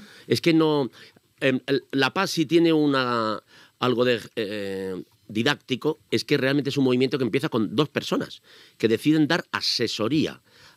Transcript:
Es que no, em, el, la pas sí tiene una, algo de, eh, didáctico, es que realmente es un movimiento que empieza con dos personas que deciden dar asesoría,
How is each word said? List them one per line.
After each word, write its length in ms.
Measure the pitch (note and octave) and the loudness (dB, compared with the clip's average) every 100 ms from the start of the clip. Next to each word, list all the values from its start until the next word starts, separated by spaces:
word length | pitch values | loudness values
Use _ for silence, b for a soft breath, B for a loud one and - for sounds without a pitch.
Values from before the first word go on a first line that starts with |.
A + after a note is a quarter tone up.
| B B B | B B B
Es 140 | B2 | 0
que 120 | E3+ | 2
no, 360 | D#3+ D#3 D3 B2 B B B _ - | 4 4 0 -4 B B B _ -4
em, 200 | C#3+ B2+ - | -2 -2 -2
el, 160 | C#3 - | -4 -2
la 200 | C3+ C3 | -2 0
pas 180 | F#3 G3 | 0 -2
sí 140 | E3+ C#3+ | -2 2
tiene 260 | E3 E3+ | 4 4
una, 680 | D#3+ D3 C3+ B2 A#2+ A2 G#2 - b b - | 4 2 2 0 0 -2 -4 -10 b b -4
algo 240 | B2 A#2+ B2 | 2 4 4
de, 140 | A2+ - - | 0 -4 -8
eh, 680 | G2+ G#2 G2 F#2+ F#2+ F#2 - _ - | -6 -6 -6 -6 -6 -8 -12 _ -10
didáctico, 720 | G#2+ B2+ C#3+ - B2 D3+ - - | -2 -2 -2 -4 -4 -4 -6 -2
es 140 | A#2 - | -2 0
que 120 | C#3+ | 0
realmente 320 | C3 C#3+ C3+ | 0 0 0
es 80 | C3+ | 0
un 60 | |
movimiento 340 | B2+ B2 C3 B2 | 2 2 0 0
que 60 | |
empieza 260 | B2 B2+ D3+ | -2 -2 -2
con 260 | A#2+ G#2 A2+ | -2 -2 0
dos 140 | D3+ | 0
personas 520 | A#2 - - D#2 - B B B B | -2 -2 -4 -4 -14 B B B B
que 100 | G#2+ | 0
deciden 400 | A2+ D3 D#3 C#3+ | 2 2 2 2
dar 180 | E3+ - | 0 -2
asesoría, 880 | G#2 - - A2+ - A2 D3+ F2 C2+ _ b b | -6 -4 -2 -4 -2 -2 0 -2 -4 _ b b